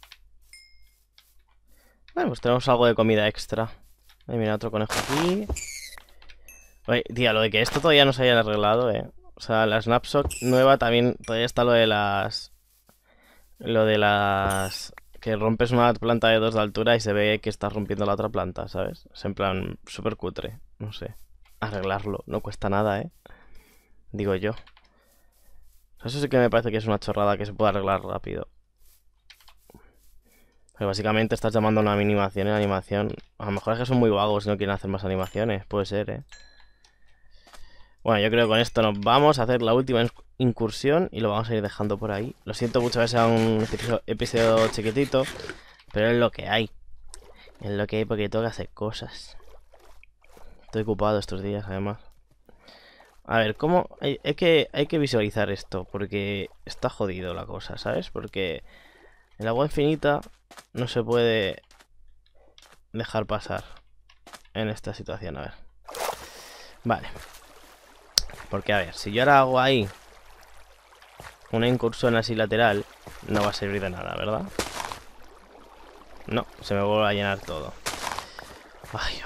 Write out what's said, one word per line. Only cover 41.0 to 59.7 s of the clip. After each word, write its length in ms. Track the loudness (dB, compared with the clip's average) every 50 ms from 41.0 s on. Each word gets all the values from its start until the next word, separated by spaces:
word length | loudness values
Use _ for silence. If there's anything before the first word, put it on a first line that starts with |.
| 2 0
y 80 | -2 -2
lo 120 | 0 0
vamos 200 | 0 0 -2 -2
a 40 | -2
ir 60 | -2
dejando 360 | -2 -4 -4 -4 -4 -2 -2 -4
por 140 | -4 -4
ahí. 240 | -4 -4 -6 -8 -10 _ -12
Lo 100 | -10 -6
siento 260 | -4 -2 0 2 2
mucho 200 | 2 2 2 2
que 80 | 2 2
sea 180 | 4 4 4
un 340 | 6 6 4 4 4 4 2
episodio, 420 | 0 0 -4 -4 -2 -2 -2 -2 -2
episodio 640 | -4 -4 -4 -2 0 2 2 4 4 6 4 4 2
chiquitito, 560 | 0 -2 -2 -2 0 0 0 2 0 0 0 -2 -6 -12 -12 -14 -14 -16 -18 -20 -20 -20 -14 -6
pero 180 | -2 0 2 2
es 60 | 4
lo 140 | 4 2 2
que 180 | 0 -4 -4 -2
hay. 220 | 0 0 0 -2 -6 -14 -18 -18 -16 -16 -14 -14 -16 -16 -18 -20 -20 -20 -20 -20 -16 -12
Es 100 | -8 -4
lo 160 | -4 -4 -4 -2
que 80 | -2
hay 80 | -4 -2
porque 240 | -2 -2 -2 -2 -2
tengo 160 | -2 -2 -2
que 60 | -2
hacer 200 | -4 -6 -10 -10
cosas. 680 | -8 -6 -6 -6 -6 -8 -12 -12 -14 -16 -18 -16 -18 -18 -18 -20 -20 -20 -20 -20 -20 -20 -20 -20 -20 -20 -20 -20 -20 _ _ -20 -20 -20 -20 -20 -20 -20
Estoy 200 | -14 -8 -6 -4
ocupado 360 | -2 -2 0 0 2 2 0 0
estos 240 | -2 -4 -6 -6
días, 220 | -6 -6 -6 -6 -6
además. 320 | -6 -6 -6 -4 -6 -6 -8 -12 -20 -20 -20 _ _ _ _ _ _ -20 -20 _ -20 -20 -20 -20 -20 -20 -20 -20 _ _ -16 -6
A 140 | 0 2 2
ver, 180 | 2 2 0
¿cómo? 340 | -2 0 2 2 2 2 -2 -6 -6
Hay, 200 | -4 -4 -4 -4 -4
hay 100 | -4 -2
que, 360 | 2 4 4 4 4 4 2
hay 140 | 0 -2 -2
que 120 | 0 0 0
visualizar 520 | 0 2 0 0 0 0 0 -2 -2 -2
esto, 340 | -4 -6 -8 -8 -10 -10 -8
porque 680 | -8 -8 -8 -6 -6 -6 -4 -4 -4 -6 -6 -8 -10 -12 -18 -16
está 240 | -16 -8 -6 -6 -6
jodido 460 | -4 -4 -4 -4 -4 -6 -6 -8 -8
la 120 | -8 -10
cosa, 300 | -10 -12 -12 -12 -12 -12 -8
¿sabes? 320 | -6 -4 -4 -4 -6 -8
Porque 520 | -10 -10 -10 -8 -6 -4 -4 -4 -4 -8 -10 -16 -20 -20 -20 -20 _ _ -20 -20 _ _ _ _ _ -8
el 100 | -4 -2
agua 180 | 0 0 0
infinita 540 | 0